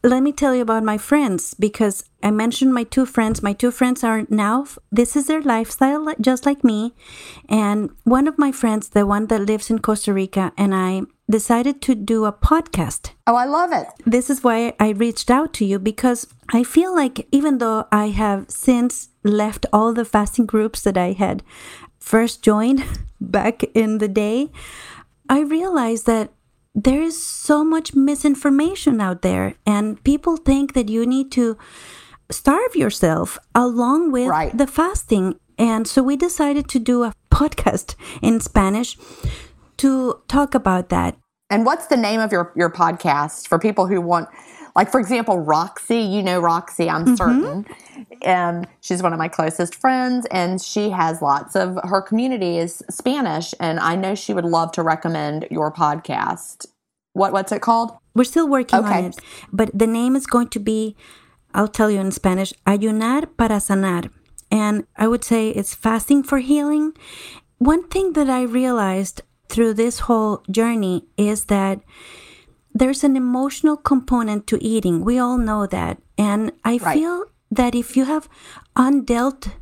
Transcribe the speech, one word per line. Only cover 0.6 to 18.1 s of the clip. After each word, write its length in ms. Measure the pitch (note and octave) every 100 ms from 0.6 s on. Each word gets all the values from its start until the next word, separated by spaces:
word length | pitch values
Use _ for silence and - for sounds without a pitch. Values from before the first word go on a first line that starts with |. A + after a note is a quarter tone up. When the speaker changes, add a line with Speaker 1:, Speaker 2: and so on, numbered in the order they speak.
Speaker 1:
about 200 | A#3 A3
my 160 | A3 G#3+
friends, 560 | - D4 C4+ F3+ -
because 500 | - G#3 - G#3+ G3 - _
I 80 | G3+
mentioned 440 | G#3+ A3+ A#3 C4
my 100 | B3
two 220 | A#3+ - B3+
friends. 360 | - A3 A3
My 100 | G#3
two 180 | G3+ B3
friends 320 | A#3+ B3 B3+
are 220 | A#3 A3 G#3+
now, 340 | G#3+ G#3 A#3+
f-, 160 | C#4+ - _
this 240 | G#3 A#3+
is 120 | D4+ C4+
their 140 | D#4
lifestyle, 580 | D4 A3+ A3+ - C4+ D4
li-, 100 | D4+ D#4
just 240 | A3+ B3+
like 200 | C#4+ C#4
me. 280 | B3+ G#3+ A3+ _ - - - - -
And 420 | G#3+ G#3 G#3 G#3 -
one 220 | - B3+ D4
of 100 | D4+
my 120 | C#4+
friends, 380 | C4 A#3 G#3+ -
the 180 | G#3 G3+
one 200 | G3+ G#3+
that 140 | A3
lives 280 | G3+ G#3+ -
in 80 | A3+
Costa 340 | - G#3+ -
Rica, 400 | G3 F#3+ - F3+ -
and 160 | G3
I 280 | F#3+ F#3 F#3+ - _ -
decided 500 | G#3+ - A#3 B3+ C#4+
to 120 | -
do 300 | A3+ G3+ A3+
a 80 | G#3+
podcast. 800 | G#3 - D#4+ E4 - D#3 - - _ -
Speaker 2:
Oh, 80 | A#3+
I 80 | B3+
love 260 | D4+ F4
it. 140 | C#4 - -
Speaker 1:
This 240 | - A#3+ B3
is 140 | C4+
why 320 | B3+ A3+ A#3 -
I 80 | G#3+
reached 400 | G3+ A#3 A3 -
out 220 | B3+ D#4
to 100 | -
you, 140 | G3+ G3
because 480 | G3 G#3+ B3+ A#3+ - _ -
I 120 | A#3
feel 280 | B3 - F#4
like 320 | F4+ C4 - -
even 280 | C#4 D4+ C4+
though 280 | A#3 A3 -
I 160 | G#3
have 420 | G#3+